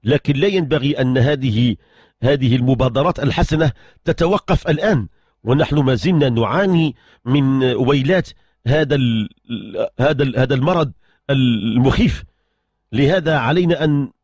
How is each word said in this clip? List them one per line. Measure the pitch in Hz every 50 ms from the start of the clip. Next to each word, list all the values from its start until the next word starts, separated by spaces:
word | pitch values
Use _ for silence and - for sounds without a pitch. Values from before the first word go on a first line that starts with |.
| -
لكن | 110 147 147 _ - 143
لا | 135 175
ينبغي | 208 196 190 165 131 156 147 131 143 147 -
أن | 131 127 127 131
هذه، | 120 143 151 135 131 131 104 117 123 123 101 - _ _ _ _ _ _ _ _
هذه | - 127 143 139 131 120 120
المبادرات | 127 120 131 135 113 131 127 113 131 147 180 175 -
الحسنة | 143 135 - 175 165 - 156 156 160 139 - _ - - _ _ _
تتوقف | - 165 - 165 170 202 196 _ - 175 - - 175
الآن، | 151 151 185 220 202 131 98 - _ _ _ _ _ _ _
ونحن | 110 127 147 156 - 147 156
ما | 139 131 131
زلنا | 107 - 175 185 151 147 131
نعاني | 117 113 113 98 120 175 202 190 180 165 160 151 131 _ _ _ _ _ _
من | 120 131 147 135 135 135 135 131
ويلات | 127 123 104 127 123 143 139 131 147 190 180 160 - - _ _ _ _ _ _
هذا | 117 143 156 156 135 151
ال-، | 139 127 120 113 110 104 - - _ _ - 117 101 98 107 - - 110 - _ -
هذا | 127 147 156 127
ال-، | 147 135 120 131
هذا | 131 127 139
المرض | 131 131 170 185 170 156 123 - _ _ _ _ _ _ -
المخيف. | 139 135 131 123 117 107 98 113 110 123 123 135 117 - 240 160 - - - _ _ _ _ _ _ _ _ _ _ _ _ _
لهذا | 110 117 143 139 143 - 143 160 156 143
علينا | 117 120 151 180 180 165 170 139 156
أن | 151 147 143 139 - _ _